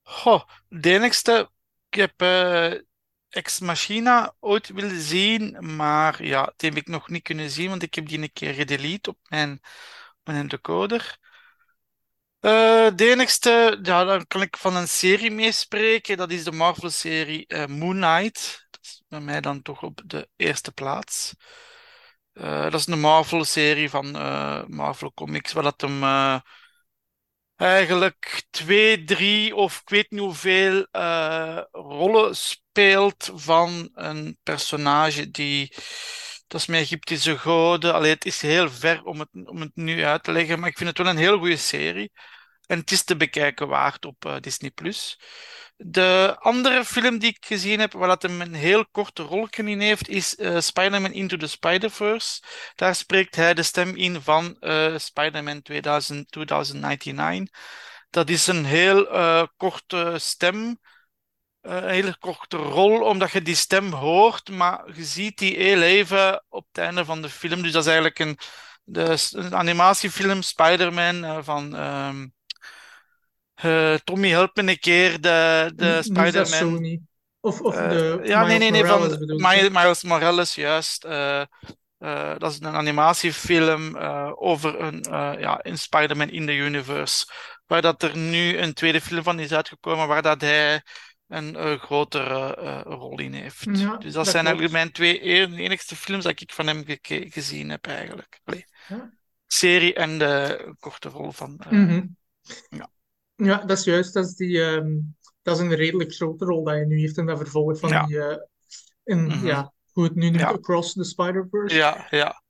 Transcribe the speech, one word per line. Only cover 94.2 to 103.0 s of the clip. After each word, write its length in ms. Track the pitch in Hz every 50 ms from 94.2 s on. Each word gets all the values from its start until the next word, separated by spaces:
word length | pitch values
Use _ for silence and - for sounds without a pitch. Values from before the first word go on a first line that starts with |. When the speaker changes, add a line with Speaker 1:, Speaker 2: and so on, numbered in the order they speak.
| 160
Speaker 2:
klopt. 120 | 196 180
Speaker 1:
eigenlijk 360 | 170 160 160 165 165 160 170
mijn 200 | 160 165 165 165
twee 360 | - - 170 170 175 - - 180
e-, 260 | 175 185 190 180 175
enigste 400 | 170 180 185 190 - - - 170
films 280 | - - - 196 196 175
dat 180 | 175 160 -
ik 100 | - - -
van 140 | - 156
hem 180 | 156 156 156 147
geke-, 440 | 151 147 - - - 156 151 - 156
gezien 400 | - 156 143 143 147 - - -
heb, 160 | - - -
eigenlijk. 520 | - - - - - - - - _ - _ _
Allee. 220 | - - 180 - _ _ _ -
Speaker 2:
Ja. 240 | - 196 233 262 - _ _ _ _ _ _ _
Speaker 1:
Serie 460 | _ - - - 175 175 180 170 175 175
en 240 | - 165 156 156
de 580 | 156 151 143 143 139 139 139 - - - - - _
korte 300 | - 147 - - - 147
rol 220 | 135 147 147 147
van, 260 | - - - 135 143 165
eh, 120 | - 160
Speaker 2:
Mhm. 340 | 220 202 202 170 170 180 185 - - _ _ _ _ _ _ - - - _ _
Speaker 1:
ja. 200 | - - - - _ _